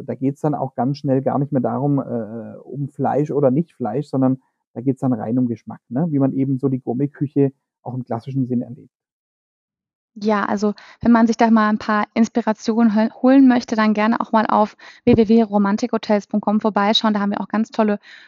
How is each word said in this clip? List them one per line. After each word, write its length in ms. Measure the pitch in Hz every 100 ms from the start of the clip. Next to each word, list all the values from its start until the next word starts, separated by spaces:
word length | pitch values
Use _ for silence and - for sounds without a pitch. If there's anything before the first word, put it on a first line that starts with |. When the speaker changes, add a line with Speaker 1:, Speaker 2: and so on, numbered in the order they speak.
Speaker 1:
da 120 | - 123
geht's 240 | 135 139
dann 160 | 151 147
auch 180 | 131
ganz 240 | - 123 143
schnell 240 | 143 131
gar 160 | 127 127
nicht 140 | 143
mehr 100 | 135
darum, 380 | 120 120 143 139
äh, 560 | - 120 104 113 107 107
um 240 | - 143 139
Fleisch 420 | - 135 123 151
oder 220 | 135 135
nicht 220 | 131 165
Fleisch, 340 | - 113 123 147
sondern 340 | 135 131 131 _ _ _
da 60 | 123
geht's 200 | 131 127
dann 120 | 131
rein 260 | 113 107 127
um 80 | 123
Geschmack, 340 | 110 - 107 -
ne? 180 | 120 170
Wie 80 | 143
man 140 | 135
eben 260 | 135 135 131
so 100 | 139
die 120 | 131
Gourmetküche 720 | 127 120 143 - 143 143 139 - _ _
auch 120 | -
im 100 | 127
klassischen 420 | 120 117 135 131 123
Sinn 160 | 120
erlebt. 280 | 120 123 131 _ _ _ _ _ _ _ _ _ _ _ _ 220
Speaker 2:
Ja, 280 | 208 208 -
also 260 | 208 208 202 - -
wenn 100 | 226
man 140 | 233 226
sich 100 | 226
da 140 | 233
mal 180 | 220 214
ein 100 | 214
paar 260 | - 208 214
Inspirationen 800 | - 226 240 220 214 - 220 233
hol-, 160 | 214 220 -
holen 260 | 254 269 262
möchte, 280 | 247 - 220
dann 160 | 214
gerne 260 | 208 214 233
auch 120 | -
mal 140 | 220 214
auf 280 | 208 214 - - -
w 100 | -
w 140 | 233 208
w 140 | 226
romantikhotels 840 | 214 208 196 214 240 220 - 208 -
punkt 180 | 208
com 160 | 208 208
vorbeischauen. 520 | 220 202 202 226 220
Da 80 | 208
haben 120 | 202
wir 100 | -
auch 60 | 196
ganz 220 | 208 220
tolle 280 | - 214 208 - -